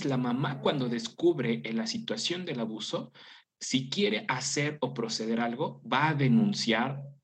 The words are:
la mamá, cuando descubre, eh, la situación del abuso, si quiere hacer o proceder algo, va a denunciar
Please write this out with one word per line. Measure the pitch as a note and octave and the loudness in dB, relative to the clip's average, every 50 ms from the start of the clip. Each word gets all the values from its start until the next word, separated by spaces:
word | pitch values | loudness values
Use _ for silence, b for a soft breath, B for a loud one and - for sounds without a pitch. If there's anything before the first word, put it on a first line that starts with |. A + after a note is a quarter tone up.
| - | -2
la | C#3+ C3 | -2 0
mamá, | B2 B2 B2 A#2+ C3 D#3 - C#3 - | 0 0 0 0 0 -2 -2 -4 0
cuando | - F#3+ D#3 C#3 B2+ A#2 | 0 0 2 2 0 -2
descubre, | A#2+ A#2 A2+ - - - - F3 E3 D3 A#2 A2+ A2+ A2+ - | -2 -4 -4 -8 -4 2 2 2 4 4 2 0 -2 -2 -2
eh, | A2 A2+ | -4 -4
la | A2+ A2 | -2 -2
situación | - - - - - G#2+ A2 - - E3+ F#3 F3+ | -2 -4 -6 -4 -4 -4 -4 -2 -2 -4 -4 -4
del | E3+ D3+ A#2+ | -6 -4 -4
abuso, | A2+ A2 A2 G#2+ - - - C#3+ - B B B B B B B B _ _ _ | -4 -4 -6 -6 -6 -4 -4 -6 -6 B B B B B B B B _ _ _
si | - - - C3+ C#3 C#3 | -4 -2 0 0 0 -2
quiere | - G3 G3+ G3+ G#3 G#3 - | 0 0 2 2 2 0 0
hacer | - - C#3 - - - D3 C#3+ D3+ D3 - | -2 -2 -2 -2 -2 0 0 0 0 0 -2
o | - - - | -4 -4 -2
proceder | - A#2+ A2 - - A2 A2+ A#2 - | -4 -4 -2 -2 -2 -2 0 0 2
algo, | A#2+ A#2 A#2 B2+ E3 - - - - | 0 0 0 -2 -4 -4 -4 -8 -4
va | A2+ B2+ C3 D3 D#3+ | 0 2 4 4 4
a | D#3 | 4
denunciar | C#3 C#3 B2 A#2 A2 G#2 G2+ G2 - - A2 A2 A2+ B2+ C3+ C#3 - - - - - | 4 4 6 6 6 6 4 2 0 2 2 2 2 2 0 -2 -6 -8 -12 -16 -20